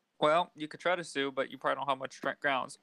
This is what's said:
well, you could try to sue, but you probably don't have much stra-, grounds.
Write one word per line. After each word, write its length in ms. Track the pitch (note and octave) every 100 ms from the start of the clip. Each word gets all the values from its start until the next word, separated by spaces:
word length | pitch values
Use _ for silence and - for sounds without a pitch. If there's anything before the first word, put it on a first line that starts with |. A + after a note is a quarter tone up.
| _ -
well, 320 | D3+ D3 - -
you 120 | D3+
could 120 | -
try 160 | F3 F3+
to 80 |
sue, 280 | E3 C#3 C#3
but 180 | C3+ B2+
you 60 | C3
probably 180 | D3 C3+
don't 80 | C#3
have 80 | C3
much 160 | C3 -
stra-, 180 | C#3+ -
grounds. 380 | C#3+ C3 - -